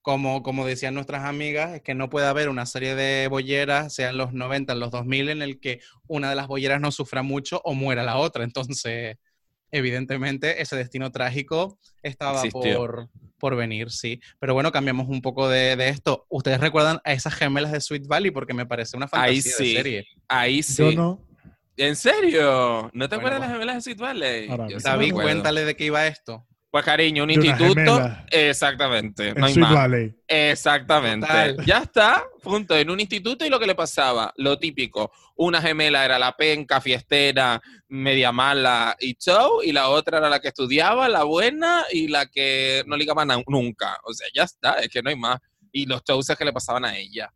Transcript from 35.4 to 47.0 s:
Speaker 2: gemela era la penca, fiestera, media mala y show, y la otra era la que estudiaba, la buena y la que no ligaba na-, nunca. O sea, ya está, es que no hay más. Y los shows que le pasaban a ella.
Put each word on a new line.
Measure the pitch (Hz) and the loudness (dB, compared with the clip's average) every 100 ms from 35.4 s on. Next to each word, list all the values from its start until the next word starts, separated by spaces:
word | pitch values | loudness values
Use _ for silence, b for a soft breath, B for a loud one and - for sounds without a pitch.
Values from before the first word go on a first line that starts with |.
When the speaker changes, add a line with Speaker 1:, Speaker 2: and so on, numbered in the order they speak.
| 170 170 | 2 2
Speaker 2:
gemela | 165 156 151 143 | 0 2 2 2
era | 135 127 | 2 2
la | 127 - | 0 0
penca, | 156 151 139 135 | 0 0 0 0
fiestera, | 135 123 - 147 143 135 127 113 B B _ | 2 -2 2 2 4 4 2 0 B B _
media | 135 135 135 123 | -6 0 2 2
mala | 120 131 143 131 120 117 - | 4 2 4 4 2 0 -2
y | 127 123 | -6 -6
show, | - 185 269 233 | 2 4 4 2
y | 170 | 0
la | 143 135 | 2 2
otra | 147 156 160 | 2 2 2
era | 156 | 2
la | 143 | 2
que | 143 | -2
estudiaba, | - 127 143 175 233 254 | -4 0 2 4 4 2
la | 202 | 2
buena | 147 165 220 302 330 349 320 | 2 2 2 0 0 0 0
y | 175 160 | -2 0
la | 147 139 | 0 -2
que | - 135 135 135 135 135 | 0 0 2 0 0 -2
no | 147 | -4
ligaba | 147 151 | 0 0
na-, | 151 123 127 | 2 0 0
nunca. | 139 120 107 101 95 | 0 0 -4 -6 -6
O | - | -10
sea, | 113 - | -12 -8
ya | 135 | -2
está, | 180 - 123 | -2 0 -2
es | 151 113 | 0 -2
que | 127 | -4
no | 120 | -4
hay | 147 | -4
más. | 117 127 _ _ _ | -2 -4 _ _ _
Y | 135 139 | -8 -4
los | 127 | -6
shows | - 135 135 151 | 0 0 0 -2
que | |
le | 151 | -2
pasaban | 127 - 123 | -4 -4 -4
a | 123 | -4
ella. | 98 | -6